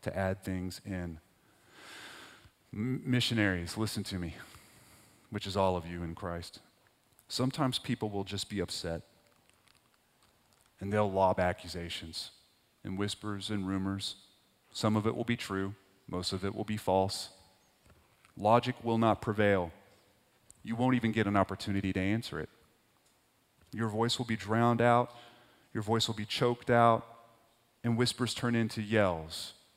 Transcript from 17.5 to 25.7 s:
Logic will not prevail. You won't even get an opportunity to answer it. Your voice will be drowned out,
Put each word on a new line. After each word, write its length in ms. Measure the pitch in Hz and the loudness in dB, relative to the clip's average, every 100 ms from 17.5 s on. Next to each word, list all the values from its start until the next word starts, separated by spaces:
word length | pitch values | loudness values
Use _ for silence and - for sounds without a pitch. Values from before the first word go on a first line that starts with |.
| _ _ _ _ - _ _ _ - | _ _ _ _ -20 _ _ _ 0
Logic 380 | 98 117 123 123 | 6 6 6 -4
will 160 | 117 113 | 0 4
not 240 | 113 104 | 4 4
prevail. 500 | - 104 104 98 87 - - _ _ _ _ _ _ - | 0 2 4 4 0 -8 -20 _ _ _ _ _ _ -20
You 140 | - 113 | -8 0
won't 200 | 127 127 | 2 4
even 160 | 113 | 2
get 140 | 107 101 | 2 2
an 100 | 101 | 4
opportunity 560 | 95 95 - 98 95 | 2 0 -4 -2 0
to 80 | 92 | 0
answer 380 | 92 110 120 80 | 0 0 -2 -8
it. 100 | 76 _ _ _ _ _ _ _ _ _ _ _ _ | -10 _ _ _ _ _ _ _ _ _ _ _ _
Your 160 | 107 113 | -4 -2
voice 300 | 107 113 - | 0 0 0
will 80 | 120 | -2
be 100 | 110 | -4
drowned 460 | 98 110 120 117 | 0 4 4 6
out, 300 | 120 120 123 - - - - _ _ | 6 6 4 -4 -20 -20 -20 _ _